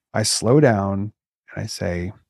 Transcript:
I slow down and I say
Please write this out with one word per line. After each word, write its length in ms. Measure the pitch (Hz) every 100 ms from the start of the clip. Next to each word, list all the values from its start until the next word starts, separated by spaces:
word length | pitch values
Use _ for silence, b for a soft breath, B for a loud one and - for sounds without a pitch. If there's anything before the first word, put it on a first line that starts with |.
| _
I 100 | 110
slow 360 | 107 - 107 143
down 540 | 139 104 98 98 107 _ _ _ _ 101
and 80 |
I 40 | 110
say 440 | - 90 87 92 104